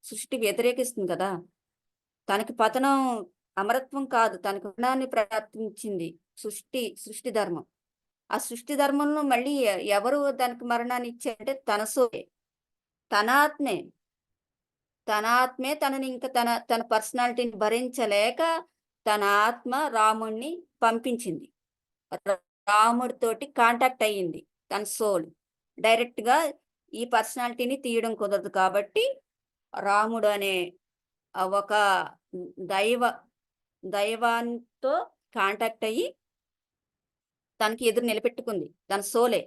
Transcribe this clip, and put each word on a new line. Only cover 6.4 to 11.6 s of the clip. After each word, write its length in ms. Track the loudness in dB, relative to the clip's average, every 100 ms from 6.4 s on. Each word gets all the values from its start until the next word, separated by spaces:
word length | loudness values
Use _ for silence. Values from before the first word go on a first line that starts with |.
సృష్టి, 420 | -12 -12 _ -6 -6 -8
సృష్టి 260 | -16 -10 -4 -2
ధర్మం. 260 | -2 -4 -8 _ _ _ _ _ _
ఆ 80 | -4 -4
సృష్టి 260 | -12 -6 0
ధర్మంలో 460 | 2 2 0 0 2
మళ్ళీ 220 | 0 0 2 2
ఎ-, 80 | 0 2 2
ఎవరు 220 | 2 0 0 0
దానికి 240 | -2 -2 -4
మరణాన్ని 380 | -2 -2 -4 -6
ఇచ్చారంటే 400 | -8 -8 -6 -6 -6